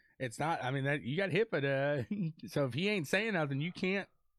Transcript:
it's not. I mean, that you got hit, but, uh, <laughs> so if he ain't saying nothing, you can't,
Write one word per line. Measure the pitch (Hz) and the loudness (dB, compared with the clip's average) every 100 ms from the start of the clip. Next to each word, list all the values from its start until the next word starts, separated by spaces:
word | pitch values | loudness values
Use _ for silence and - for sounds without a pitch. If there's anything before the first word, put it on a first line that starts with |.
| _ - | _ -8
it's | 131 - | -6 -2
not. | 147 160 | -2 0
I | 123 | -2
mean, | 139 135 | 0 0
that | 147 | 0
you | 113 156 | 0 -2
got | 196 | 0
hit, | 165 226 | 2 2
but, | 160 139 | 2 2
uh, | 135 143 147 110 | 2 2 0 -2
<laughs> | 208 165 - - | -2 -2 -4 -4
so | 147 135 | 0 0
if | |
he | 131 196 | 2 0
ain't | 208 143 | 0 2
saying | 185 220 | 0 2
nothing, | 185 147 139 | 0 0 0
you | 170 | -2
can't, | - 185 196 - _ _ | -2 -2 0 -4 _ _